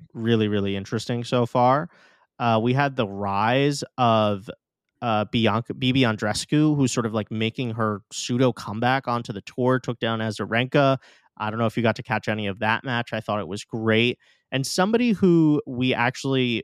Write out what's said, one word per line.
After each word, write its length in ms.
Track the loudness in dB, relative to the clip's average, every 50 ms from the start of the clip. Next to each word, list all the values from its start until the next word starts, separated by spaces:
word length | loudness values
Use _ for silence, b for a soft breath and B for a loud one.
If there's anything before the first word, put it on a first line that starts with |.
| -16 -18 -12
really, 340 | -6 0 2 2 2 2 2
really 280 | 0 0 0 -2 -2
interesting 480 | -4 -6 -6 -6 -6 -4 -4 -6 -6 -4
so 220 | -2 0 0 0
far. 440 | 0 0 2 4 4 4 2 0 -4 b b b b b b b b _ -4
Uh, 200 | 0 0 2 2
we 120 | 2 0 0
had 220 | 2 0 0 0
the 120 | -2 -4 -4
rise 760 | -4 -6 -4 -2 0 2 2 2 2 2 2 0 0 -2 -8 -10 -4 0
of, 500 | 2 4 4 4 4 2 0 -2 -6 -12 -16 _ _ _ _ _ _ _ _ -8 -4
uh, 220 | -2 -2 -2 -2
Bianca, 500 | -2 0 2 2 2 2 2 -2 -4 -8
Bibi 260 | -4 0 0 2 4
Andreescu, 760 | 4 2 2 0 -2 -4 -2 -4 -4 0 2 2 2 4 2
who's 160 | 2 2 0
sort 140 | 0 0 -2
of, 80 | -2 -2
like, 160 | -4 -4 -4
making 460 | -4 -2 -2 -2 -2 -4 -6 -6 -4
her 260 | -2 -2 -2 -2 -4 -8 _
pseudo 400 | -12 -10 -6 -4 0 2 2 2
comeback 560 | 2 0 -8 -10 -6 -2 0 0 0 0 0 -2
onto 240 | -4 -4 -4 -6
the 100 | -10 -10
tour, 380 | -12 -12 -6 -2 0 0 0 0
took 200 | -2 -6 -8 -4
down 200 | -4 -4 -2 -2
Azarenka. 800 | -4 -4 -4 -6 -6 -2 -2 -2 -2 2 2 4 4 4 2 0 b b b b b b _ -8
I 140 | -6 -6
don't 80 | -2 0
know 80 | -2 0
if 100 | 0 0
you 60 | 0
got 120 | 0 0 0
to 60 | -4
catch 240 | -4 -4 -4 -2 -4
any 200 | -4 -4 -4 -6
of 100 | -6 -2
that 240 | 0 0 0 0 -2
match. 300 | -4 -4 -4 -4 -4 -6
I 60 | -8
thought 200 | -4 -4 -4 -4
it 80 | -4 -6
was 160 | -8 -10 -10
great. 540 | _ -8 -4 0 2 4 4 4 2 0 _ b b b b b b
And 140 | -6 -4 -4
somebody 460 | -4 0 0 0 2 2 2 2 2
who 500 | 0 2 4 4 6 6 6 4 2 2 0 -4
we 260 | -4 -2 0 0 0
actually 680 | 2 0 0 -2 -2 -4 -2 0 0 0 0 0 -2